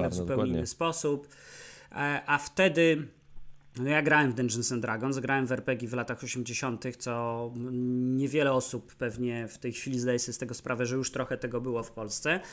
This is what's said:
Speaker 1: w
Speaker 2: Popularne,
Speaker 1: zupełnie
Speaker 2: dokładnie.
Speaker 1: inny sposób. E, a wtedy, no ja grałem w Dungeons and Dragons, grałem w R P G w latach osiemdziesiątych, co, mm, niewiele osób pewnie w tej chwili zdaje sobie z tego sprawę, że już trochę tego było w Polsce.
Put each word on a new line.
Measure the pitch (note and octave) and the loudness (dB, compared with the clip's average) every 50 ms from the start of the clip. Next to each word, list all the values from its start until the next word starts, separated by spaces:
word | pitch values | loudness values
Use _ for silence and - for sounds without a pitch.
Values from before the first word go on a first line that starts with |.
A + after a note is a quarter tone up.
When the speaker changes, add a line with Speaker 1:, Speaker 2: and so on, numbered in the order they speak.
Speaker 1:
w | F#2 | 2
Speaker 2:
Popularne, | E2 E2+ F2+ | 2 0 0
Speaker 1:
zupełnie | F2+ E2+ C3+ B2 | 0 0 2 2
Speaker 2:
dokładnie. | G#2 - F2 D#2+ | 2 2 2 0
Speaker 1:
inny | - - | 0 -2
sposób. | - - E3 E3 D#3+ E3 - D3+ D3 C#3 C#3+ - - - - - - - - - - - - - | -2 -2 0 0 0 0 0 0 0 0 -4 -10 -18 -20 -20 -20 -18 -18 -18 -18 -18 -20 -20 -12
E, | - - C#3+ C#3+ C#3+ - - | -6 -4 -2 -2 -2 -2 0
a | - D3 C#3+ | 2 0 0
wtedy, | - - - - F#3+ F#3+ D#3 E3 E3 E3 D#3+ D3+ D3+ - - _ _ - - - - - - - - - - B2 | 0 -2 2 4 4 6 6 8 8 8 6 4 2 -4 -10 _ _ -16 -12 -12 -10 -10 -12 -14 -18 -14 -6 -4
no | B2+ C#3 | 0 2
ja | D3+ D3+ | 2 4
grałem | D3 D#3 D3+ D3+ D3 C3+ | 4 6 6 6 6 6
w | A#2+ | 4
Dungeons | A#2+ B2+ A#2+ G#2+ A#2 A#2 - | 2 0 0 0 0 0 0
and | C3 A#2+ | 0 0
Dragons, | A2 A2+ A2 A2 A#2 C3+ C3+ C3+ | 0 -2 -2 -2 0 -2 -2 -2
grałem | A#2+ B2 C3+ C3+ C3 A#2+ | 0 0 2 2 2 0
w | |
R | B2+ B2+ - | 0 -2 0
P | - C3 | -2 -2
G | A#2+ B2 A2+ | -2 -2 -4
w | B2 | -4
latach | B2 A#2 A2+ B2 - - | -4 -4 -4 -6 -6 -6
osiemdziesiątych, | B2 - B2+ A#2+ A#2 A#2+ - - C3 A#2+ G#2 - C3+ A#2+ - | -6 -4 -4 -4 -4 -4 -4 -2 -2 -4 -4 -4 -6 -6 -6
co, | - B2+ A#2+ A#2+ A#2 A#2 A#2 A#2 A#2+ A#2+ A#2+ | -6 -4 -2 -2 -2 -2 -2 -4 -4 -6 -6
mm, | A#2+ A#2+ B2+ B2+ B2 B2 B2 B2 B2 B2+ B2+ C3 C3 | -6 -6 -4 -2 -2 0 0 2 2 2 2 2 2
niewiele | C#3 C3+ C3+ D3+ C#3+ C#3 C3 | 2 2 2 4 4 4 4
osób | C3 A#2+ - - A#2+ - - - | 4 2 0 -2 -6 -8 -10 -8
pewnie | - C3 A#2+ A2 A#2 B2 A#2+ A#2 A#2 A#2 A2 | -6 -4 -4 -2 -2 -2 -2 -2 -2 -4 -6
w | - - | -8 -8
tej | - B2 A#2 | -6 -6 -6
chwili | - - C#3 C3 B2 | -6 -4 -2 -2 0
zdaje | A#2+ B2+ B2 A#2+ | 2 2 2 2
sobie | - - A#2 | 0 -2 -4
z | - | -6
tego | C3+ A2+ A#2+ | -6 -6 -8
sprawę, | - - - B2+ A2+ B2 | -8 -6 -4 -2 -2 0
że | A#2 B2+ | 0 0
już | C3 C3 - | -2 -2 -2
trochę | - C3 B2+ - C3 A#2+ | -4 -4 -4 -4 -4 -4
tego | - B2 A#2 A#2+ | -4 -4 -4 -4
było | A#2+ B2+ A#2+ A#2 A2+ | -2 -2 -2 -4 -4
w | - | -6
Polsce. | - A2+ A2 G#2 G#2 - - D3+ E3 G3 - - | -8 -8 -8 -6 -6 -4 0 0 0 0 -2 -6